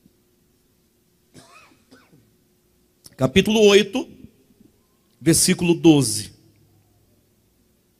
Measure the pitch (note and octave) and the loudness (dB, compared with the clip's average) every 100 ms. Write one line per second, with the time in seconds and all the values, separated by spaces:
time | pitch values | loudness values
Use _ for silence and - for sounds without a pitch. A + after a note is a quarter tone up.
0 | _ _ _ _ _ _ _ _ _ _ | _ _ _ _ _ _ _ _ _ _
1 | _ _ _ - - - _ _ _ _ | _ _ _ -20 -20 -20 _ _ _ _
2 | _ C3 _ _ _ _ _ _ _ _ | _ _ _ _ _ _ _ _ _ _
3 | - - C3 F#3+ G#3 A3 G#3 G3+ G#3 C4 | -20 -6 -2 -2 -2 2 4 2 0 -6
4 | - - - _ _ _ _ _ _ _ | -12 -18 -20 _ _ _ _ _ _ _
5 | _ _ C3+ D#3+ - E3+ F3 E3 E3 D3 | _ _ -4 -2 -2 -2 -2 2 2 2
6 | A2+ G#2 G2 - _ _ _ _ _ _ | 0 -6 -14 -20 _ _ _ _ _ _
7 | _ _ _ _ _ _ _ _ _ | _ _ _ _ _ _ _ _ _